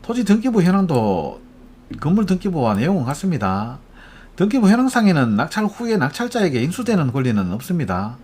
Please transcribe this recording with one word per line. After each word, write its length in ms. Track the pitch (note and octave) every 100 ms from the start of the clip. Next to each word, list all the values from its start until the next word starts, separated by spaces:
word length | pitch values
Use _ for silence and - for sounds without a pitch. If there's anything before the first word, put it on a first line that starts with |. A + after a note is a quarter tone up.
토지 240 | - A#3+ G3+
등기부 380 | G#3+ B3 A3
현황도 760 | F3 G3 F#3+ C3 G#2+ F2+ C#2 G#1 - - - - - G2
건물 240 | D3 G3+ F#3+
등기부와 480 | F#3 G#3 E3 A#2
내용은 320 | G2+ C#3+ G3 B2
같습니다. 720 | D3 F#3+ D3+ G2+ G2 A2+ C3+ - - - - - -
등기부 320 | G3+ C4+ G3
현황상에는 720 | A3+ B3+ B3+ G#3 D#3+ A#2+ G#2
낙찰 260 | D3+ -
후에 320 | G#3 - A#3+ G#3+
낙찰자에게 680 | C#3 - A#3+ A#3+ F#3+ B2+
인수되는 520 | C3+ F#3 A#3+ G#3 C3+
권리는 400 | B2+ B2+ G#2 F#2
없습니다. 640 | G#2 - F3+ G2+ F2+ G#2 B2+